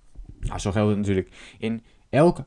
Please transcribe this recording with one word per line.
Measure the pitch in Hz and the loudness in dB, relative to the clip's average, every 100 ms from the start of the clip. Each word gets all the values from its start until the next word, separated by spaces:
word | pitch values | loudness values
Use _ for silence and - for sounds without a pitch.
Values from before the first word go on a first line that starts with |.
| - - - - | -20 -20 -20 -10
Nou, | - 95 | -8 -4
zo | 104 | -2
geldt | 101 107 | 0 2
het | 101 | 2
natuurlijk | 101 95 92 - - - | 0 0 -2 -10 -20 -8
in | 113 113 - _ _ | -6 -6 -10 _ _
elk | 123 170 170 | 4 4 2